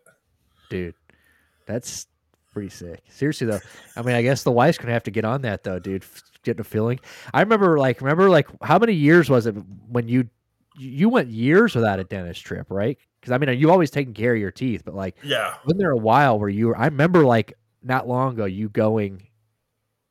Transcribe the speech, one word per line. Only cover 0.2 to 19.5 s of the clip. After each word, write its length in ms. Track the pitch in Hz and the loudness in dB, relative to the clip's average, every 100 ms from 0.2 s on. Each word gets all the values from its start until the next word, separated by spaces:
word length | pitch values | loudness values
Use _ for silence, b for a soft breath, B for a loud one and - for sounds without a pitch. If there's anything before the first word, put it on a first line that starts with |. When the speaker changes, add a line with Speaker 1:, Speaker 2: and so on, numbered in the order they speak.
| _ _ _ _ _ | _ _ _ _ _
Speaker 1:
Dude, 260 | 95 87 - _ _ _ _ _ _ - | -8 -8 -14 _ _ _ _ _ _ -10
that's 420 | - - - - _ _ _ _ | -10 -10 -14 -16 _ _ _ _
pretty 160 | 107 98 | -12 -12
sick. 340 | - 87 82 _ | -14 -18 -18 _
Seriously, 380 | - 143 147 117 | -4 -4 -2 -4
though, 120 | 101 B B B - | -4 B B B -8
I 40 | |
mean, 120 | 123 120 | -2 0
I 60 | |
guess 220 | 120 135 | 0 0
the 80 | 143 | 0
wife's 260 | 117 147 - | 2 2 0
gonna 160 | 117 | -4
have 100 | 117 | -4
to 80 | - | -4
get 140 | 107 107 | -4 -4
on 160 | 135 | -4
that, 220 | 123 98 | -6 -6
though, 140 | 101 92 | -6 -8
dude. 240 | 95 95 | -6 -8
F-, 200 | - - _ _ | -10 -20 _ _
getting 180 | - 110 | -8 -8
a 20 | |
feeling. 360 | 101 107 113 127 B B B | -6 -2 -2 -4 B B B
I 80 | 139 | 0
remember, 360 | 202 226 185 151 | 2 4 4 4
like, 240 | 131 117 | 2 0
remember, 280 | 135 160 196 | -2 4 6
like, 180 | 160 - - | 6 2 -8
how 160 | 113 175 | 0 2
many 140 | 233 | 4
years 360 | 175 147 175 135 | 4 6 6 6
was 160 | 123 110 | 2 2
it 60 | 101 92 98 110 | -6 -14 -20 -6
when 200 | 120 117 | -6 0
you, 200 | 127 117 _ _ _ _ - | 0 -2 _ _ _ _ -18
you 300 | 131 139 214 | -12 0 2
went 200 | 240 127 | 2 -2
years 460 | 110 127 180 233 123 | -2 2 4 4 2
without 240 | 110 95 | 0 -2
a 40 | |
dentist 400 | 90 98 87 - | -6 -10 -10 -12
trip, 220 | - 90 - | -12 -12 -8
right? 280 | 95 110 135 _ _ | -4 -4 -4 _ _
'Cause, 100 | 123 | -6
I 60 | 127 | -2
mean, 220 | 143 123 | -2 2
you've 100 | 151 | 4
always 220 | 185 147 | 4 2
taken 240 | 143 127 107 | -2 -6 -4
care 180 | 123 | 0
of 60 | 113 | 0
your 100 | 98 | -2
teeth, 320 | - 131 95 | -4 -6 -6
but, 120 | - 95 | -8 -10
like, 220 | 95 - | -10 -10
Speaker 2:
Yeah. 320 | 143 123 95 - 143 | -6 -6 -6 -6 -4
Speaker 1:
wasn't 120 | 185 | -2
there 100 | 180 | 0
a 60 | 123 | 0
while 420 | 110 127 139 110 | 2 4 4 2
where 100 | 101 | -2
you 200 | 101 113 | -2 -2
were, 80 | 117 | 0
I 80 | 143 | -2
remember, 380 | 139 170 180 | 0 2 4
like, 300 | 135 113 - - _ _ | 4 4 0 -12 _ _
not 240 | 127 127 120 | -6 -6 -4
long 260 | 123 131 | -4 -4
ago, 120 | 113 101 | -4 -6
you 220 | 95 107 | -6 -6
going 580 | 113 107 110 101 98 98 _ _ | -2 0 0 -4 -8 _ _ _